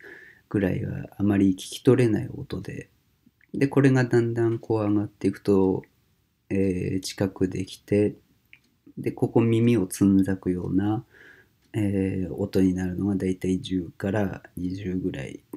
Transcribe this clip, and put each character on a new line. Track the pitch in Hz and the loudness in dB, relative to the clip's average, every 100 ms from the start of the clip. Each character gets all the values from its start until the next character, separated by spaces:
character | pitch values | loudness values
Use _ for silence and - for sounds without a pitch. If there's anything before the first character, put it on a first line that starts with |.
| - - - _ _ | -20 -20 -20 _ _
ぐ | 104 | 0
ら | 95 | 0
い | 95 | -2
は | 98 95 - - | -4 -8 -12 -2
あ | |
ま | 101 101 | 0 4
り | 98 | 2
聞 | 92 | 2
き | - - | -6 -2
取 | - 120 | 2 4
れ | 120 | 4
な | 101 | 0
い | - | -4
音 | - - 92 | -10 -10 -10
で、 | 95 - - _ _ _ _ _ _ | -10 -14 -16 _ _ _ _ _ _
で、 | - 139 | -2 0
こ | 139 | 4
れ | 135 | 4
が | 131 | 4
だ | 123 120 | 4 2
ん | 117 | 2
だ | 117 | 0
ん | 117 113 | 0 0
こ | - 110 | -2 -2
う | |
上 | 104 | 2
が | 104 | 0
っ | 104 | -2
て | - 98 | -2 -4
い | |
く | 98 | -2
と、 | - 101 95 92 - _ _ _ _ _ _ | 2 4 4 2 -6 _ _ _ _ _ _
え | 98 95 90 95 95 | 0 0 0 -2 -4
ー、 | |
近 | - - 98 | -6 -4 -4
く | - 92 | 0 -2
で | 90 | -2
き | 95 - | -8 -12
て、 | - 101 104 - _ _ _ - _ _ - - | -2 0 2 -2 _ _ _ -20 _ _ -20 -8
で、 | 117 | -8
こ | - 120 | -4 0
こ | 123 | 2
耳 | 113 113 117 117 | 2 2 4 2
を | 90 | 0
つ | - | 2
ん | 98 98 | 4 4
ざ | 95 95 | 2 -2
く | 92 | -2
よ | 90 | -4
う | 92 | -2
な、 | 92 101 117 - _ - - _ _ _ | 0 0 -2 -6 _ -20 -20 _ _ _
え | 117 101 98 95 95 90 | -2 0 0 -2 -2 -6
ー、 | |
音 | - 98 101 | -4 -2 2
に | 95 | 2
な | 92 92 | 2 -4
る | 87 | -2
の | 98 | -2
が | 98 | -2
だ | 95 | -2
い | 92 | -4
た | 92 | -2
い | 92 | -2
十 | - 92 82 - | -2 -6 -6 -8
か | 98 | -4
ら | 104 95 80 - - | -2 -2 -4 -12 -8
二 | 90 | -8
十 | 95 98 92 | -6 -6 -4
ぐ | 92 | -4
ら | - | -6
い | 67 - _ | -10 -14 _